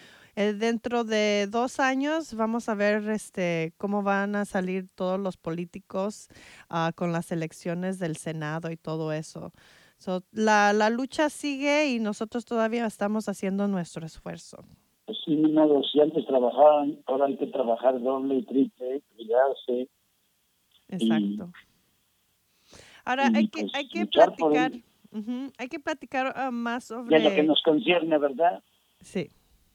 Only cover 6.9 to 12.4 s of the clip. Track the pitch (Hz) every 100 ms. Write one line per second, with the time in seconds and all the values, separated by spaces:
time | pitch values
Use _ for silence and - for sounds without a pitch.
6.9 | 165 175 170 175 170 160 - 180 175 185
7.9 | 185 175 156 - 160 151 160 170 165 -
8.9 | 160 156 156 160 - 160 - - - _
9.9 | _ - 185 - 214 220 208 208 208 214
10.9 | 233 262 - 302 - 294 269 285 294 302
11.9 | 233 214 190 220 240